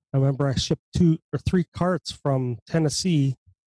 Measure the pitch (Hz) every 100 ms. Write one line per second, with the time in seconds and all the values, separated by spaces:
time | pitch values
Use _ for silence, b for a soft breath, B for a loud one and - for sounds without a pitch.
0 | _ 139 135 131 139 123 - 160 _ -
1 | 175 160 - 143 - 185 160 - 180 175
2 | - - 147 131 127 117 - 165 151 -
3 | 185 156 139 127 _ _